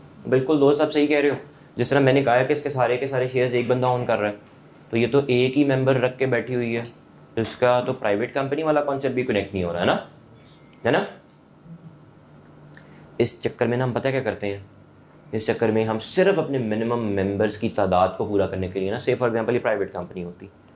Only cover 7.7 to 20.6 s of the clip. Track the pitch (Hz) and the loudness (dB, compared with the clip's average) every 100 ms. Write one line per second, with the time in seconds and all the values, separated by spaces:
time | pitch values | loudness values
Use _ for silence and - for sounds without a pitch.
7.7 | 123 123 131 107 101 123 143 135 143 156 | 2 0 -2 -2 0 -2 -4 -2 -2 0
8.7 | 151 143 131 135 123 127 104 92 95 87 | 0 0 -2 -2 -2 0 -2 -2 -4 -4
9.7 | 85 101 - - - - - - - - | 0 0 0 -4 -18 -20 -20 -20 -20 -20
10.7 | - 117 160 202 - - - - - - | -4 0 0 -2 -10 -20 -20 -20 -20 -20
11.7 | - - - - - - - - - - | -20 -20 -20 -20 -20 -20 -20 -20 -20 -20
12.7 | - - - - - 120 - 117 - 117 | -20 -20 -20 -10 -2 -2 -2 -8 -2 0
13.7 | 120 127 117 131 131 110 98 101 101 - | 0 -2 -2 -2 -2 -2 -4 -6 -6 -12
14.7 | - - - - - - 110 104 110 113 | -20 -20 -20 -20 -20 -8 -4 -2 0 2
15.7 | 110 110 110 - - 185 190 139 135 110 | 2 0 -2 -2 2 2 2 0 -2 -2
16.7 | 110 117 120 110 98 95 98 107 101 113 | -2 -2 -2 0 0 0 0 -2 -2 -4
17.7 | - 95 90 92 - 101 101 92 95 90 | -2 2 2 2 0 -2 0 0 -2 -6
18.7 | 95 95 117 131 120 123 113 110 123 120 | -4 -4 -4 -2 0 0 0 0 -2 0
19.7 | 104 95 92 90 92 87 87 98 - | -2 -4 -6 -10 -10 -12 -12 -20 -20